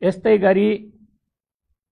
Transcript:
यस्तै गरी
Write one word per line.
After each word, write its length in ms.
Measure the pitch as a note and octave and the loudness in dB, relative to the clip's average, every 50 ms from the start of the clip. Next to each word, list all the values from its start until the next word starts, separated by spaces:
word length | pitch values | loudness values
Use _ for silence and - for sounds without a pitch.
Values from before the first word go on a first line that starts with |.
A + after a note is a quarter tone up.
यस्तै 360 | - F#3+ F#3 F#3 - A3 A3 G3+ | -4 -4 -4 -2 0 0 0 2
गरी 360 | F#3 F#3+ F#3+ F#3+ G3+ G#3+ G#3+ G#3 G#3+ - - _ _ _ _ _ _ _ _ _ _ _ _ _ _ _ _ _ _ _ | 2 2 2 2 0 0 -2 -4 -8 -16 -20 _ _ _ _ _ _ _ _ _ _ _ _ _ _ _ _ _ _ _